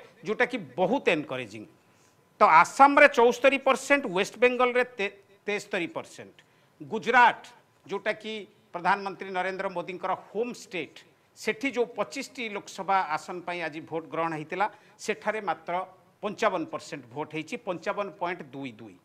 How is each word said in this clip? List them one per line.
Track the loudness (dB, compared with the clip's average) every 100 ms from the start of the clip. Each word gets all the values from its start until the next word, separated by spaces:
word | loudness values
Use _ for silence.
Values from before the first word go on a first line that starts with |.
| -6 _ -6
ଯେଉଁଟାକି | 0 0 -2 -8 -2
ବହୁତ | 0 2 2 0
ଏନକରେଜିଂ। | -2 -8 -10 -14 -18 _ _ _ _ _ _ 2
ତ |
ଆସାମରେ | 8 8 8 8 8 10 8 8
ଚଉସ୍ତରୀ | 4 6 4 4
ପରସେଣ୍ଟ, | 2 2 2 0 0
ୱେଷ୍ଟବେଙ୍ଗଲରେ | -2 -2 2 2 4 2 2 -2 -4
ତେ-, | -6 -8 _ _ -6
ତେସ୍ତରୀ | -6 -4 -6 -4
ପରସେଣ୍ଟ, | -8 -12 -16 -20 _ _ _ _ -20
ଗୁଜରାଟ, | -10 -8 2 6 6 4 -10 -20 _ _ -10
ଯେଉଁଟାକି | -6 -6 -6 -8 -12 -12 _ _
ପ୍ରଧାନମନ୍ତ୍ରୀ | -4 0 0 -2 -10 -8
ନରେନ୍ଦ୍ର | -4 -4 -4 -6
ମୋଦିଙ୍କର | -6 -8 -8 -6 -6 -6
ହୋମ୍ | -6 -6
ଷ୍ଟେଟ୍, | -8 -10 -10 -10 -14 -20 _ _ -8
ସେଠି | -6 -4 -4
ଯେଉଁ | -2 -2 -2
ପଚିଶଟି | -6 -6 -12 -10 -8 -8
ଲୋକସଭା | -10 -8 0 0 2 -4
ଆସନ | -6 -10 -8
ପାଇଁ | -6 -6
ଆଜି | -8
ଭୋଟ | -8 -8 -6
ଗ୍ରହଣ | -4 -2 -4
ହେଇଥିଲା, | -6 -2 -4 -4 _ -14
ସେଠାରେ | -8 -4 -4 -4
ମାତ୍ର | -4 -6 -4 -6 -6 -14 _ -10
ପଞ୍ଚାବନ | -8 0 0 0 -4
ପରସେଣ୍ଟ | -8 -10 -14 -12
ଭୋଟ | -10 -8 -8
ହେଇଛି, | -8 -10 -8
ପଞ୍ଚାବନ | -6 -4 -4 -6 -6
ପଏଣ୍ଟ | -8 -8 -12
ଦୁଇ | -12 -12
ଦୁଇ। | -14 -20 -20